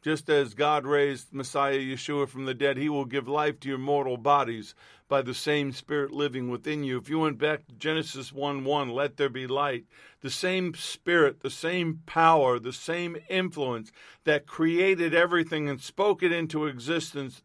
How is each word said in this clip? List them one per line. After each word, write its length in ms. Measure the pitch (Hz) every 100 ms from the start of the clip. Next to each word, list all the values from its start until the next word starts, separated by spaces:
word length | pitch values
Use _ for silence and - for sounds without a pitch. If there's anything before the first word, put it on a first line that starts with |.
Just 300 | - 156 -
as 240 | 151 135
God 320 | 107 147 151 131
raised 480 | 147 143 135 -
Messiah 440 | 139 131 143 139 139
Yeshua 480 | 135 127 - 147 135
from 200 | 127 135
the 80 |
dead, 240 | 127 139 131
he 100 | 151
will 160 | 147
give 240 | 131 139 123
life 320 | 147 151 147
to 80 | 135
your 80 | 135
mortal 400 | 135 143 135 123
bodies 580 | 120 143 120 113 104 - - - _
by 140 | 139
the 140 | 127
same 380 | 123 - 147 139
Spirit 380 | 131 - 147 139
living 380 | 135 147 131 123
within 340 | 123 131 151
you. 140 | 139 127
If 140 | 123
you 80 | 156
went 180 | 156 120
back 300 | 151 151 -
to 80 |
Genesis 580 | 117 - 160 160 135 131
one 320 | 135 143 139
one, 240 | 135 147 135
"Let 300 | 120 143 -
there 100 | 139
be 180 | 123 131
light," 380 | 131 143 127 - - - _
the 80 | 135
same 420 | - 185 185 180
Spirit, 680 | 170 - - - 175 147 117
the 100 | 135
same 480 | - 165 180 170 160 -
power, 520 | 165 165 165 131 120
the 140 | 117
same 460 | 127 - 170 175 170 -
influence 640 | 185 185 180 135 117 110 _ - -
that 220 | - 151 -
created 680 | - 160 170 190 185 170
everything 560 | 165 175 175 165 160 147
and 100 | 135
spoke 440 | - - 208 196
it 100 | 175
into 320 | 170 160 156
existence, 760 | 151 127 120 170 160 143 135 -